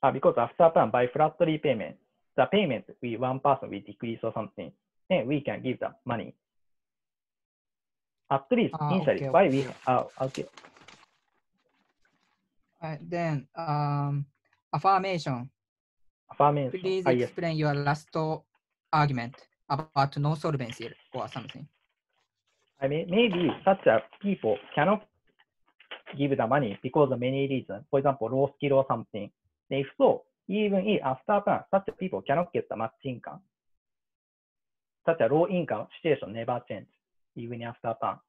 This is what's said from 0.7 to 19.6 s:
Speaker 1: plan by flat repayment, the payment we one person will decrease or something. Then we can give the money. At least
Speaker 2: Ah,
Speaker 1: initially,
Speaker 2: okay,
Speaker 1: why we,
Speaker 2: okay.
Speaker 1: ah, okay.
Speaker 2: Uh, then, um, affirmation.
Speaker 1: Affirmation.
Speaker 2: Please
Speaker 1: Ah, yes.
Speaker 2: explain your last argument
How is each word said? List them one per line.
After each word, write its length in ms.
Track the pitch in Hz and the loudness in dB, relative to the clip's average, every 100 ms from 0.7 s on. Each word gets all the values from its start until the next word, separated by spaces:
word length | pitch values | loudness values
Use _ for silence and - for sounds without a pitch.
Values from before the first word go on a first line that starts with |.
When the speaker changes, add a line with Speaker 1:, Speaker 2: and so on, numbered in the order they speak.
Speaker 1:
plan 200 | 165 123 | 6 4
by 160 | 123 123 | 4 2
flat 260 | - 156 - | 2 0 2
repayment, 580 | 170 156 151 117 92 - _ _ _ - | 0 2 0 -2 -4 -12 _ _ _ 0
the 100 | 127 | 2
payment 380 | 196 190 113 - - | 4 2 -2 -8 -10
we 140 | 123 110 | -8 -4
one 240 | 127 131 | -4 0
person 280 | 143 135 107 | 0 0 -2
will 120 | 101 | -12
decrease 400 | - 104 117 113 | -12 -10 -8 -6
or 100 | 113 | -6
something. 400 | 110 110 - 85 - _ _ _ | -6 -10 -10 -14 -16 _ _ _
Then 160 | 185 120 | -2 0
we 140 | 147 | -2
can 220 | - 104 | -4 -6
give 160 | 123 123 | -6 -4
the 140 | - - | -6 -10
money. 300 | - 117 92 - _ _ _ _ _ _ _ _ _ _ _ _ _ _ _ _ _ _ _ | -8 -6 -8 -16 _ _ _ _ _ _ _ _ _ _ _ _ _ _ _ _ _ _ _
At 140 | 139 - | -2 2
least 240 | 240 175 156 | 2 2 0
Speaker 2:
Ah, 160 | 147 | 0
Speaker 1:
initially, 220 | 185 151 98 | 2 2 0
Speaker 2:
okay, 140 | 139 | 2
Speaker 1:
why 180 | 156 190 | 4 6
we, 160 | 135 | 4
Speaker 2:
okay. 100 | 127 - - | -2 -6 0
Speaker 1:
ah, 180 | 123 - - | 0 0 -4
okay. 240 | 135 - - - - _ - - _ _ _ _ _ _ _ _ _ _ _ _ _ _ _ _ _ _ | -6 -6 -10 -12 -20 _ -20 -20 _ _ _ _ _ _ _ _ _ _ _ _ _ _ _ _ _ _
Speaker 2:
Uh, 140 | 165 151 | -10 -10
then, 480 | 165 170 170 147 120 - | -6 -4 -2 -2 -4 -10
um, 680 | 165 147 147 143 143 143 143 _ _ _ _ | -4 0 0 0 0 -2 -6 _ _ _ _
affirmation. 800 | 156 190 196 190 180 151 127 127 _ _ _ _ _ _ _ _ | -2 2 2 2 -2 -2 -6 -6 _ _ _ _ _ _ _ _
Speaker 1:
Affirmation. 480 | - 143 147 135 185 | 2 4 4 -2 -4
Speaker 2:
Please 260 | 185 190 180 | -4 -2 2
Speaker 1:
Ah, 40 | |
yes. 200 | 127 123 | 2 0
Speaker 2:
explain 260 | - 170 160 | -4 -4 0
your 180 | 151 | 0
last 400 | 143 143 147 - 170 156 160 _ _ _ _ _ | 0 0 -2 -4 -4 -4 -4 _ _ _ _ _
argument 560 | 156 147 127 120 - _ _ | 2 2 0 -6 -10 _ _